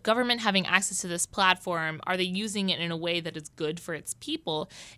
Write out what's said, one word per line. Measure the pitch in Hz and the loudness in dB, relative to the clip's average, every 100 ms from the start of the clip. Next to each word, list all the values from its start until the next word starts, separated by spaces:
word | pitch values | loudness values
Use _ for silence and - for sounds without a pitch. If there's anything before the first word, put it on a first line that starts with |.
government | - 226 247 240 | 2 2 2 2
having | 220 190 175 | 2 2 4
access | 185 196 185 | 2 2 -2
to | 180 | -4
this | 175 - | -2 -2
platform, | - 185 180 - 170 160 156 - | 4 4 4 0 -2 -2 -2 0
are | 185 | 0
they | |
using | 185 185 214 202 190 | 2 0 -2 0 0
it | 165 | 0
in | 170 | -2
a | 165 | -2
way | 170 170 | 0 0
that | 160 156 | -2 -6
is | 151 | -10
good | - 156 170 | -4 -4 -4
for | - 160 | -6 -8
its | - - | -8 -10
people?" | - 320 - 156 190 - - | -6 -6 -2 -4 -4 -10 -18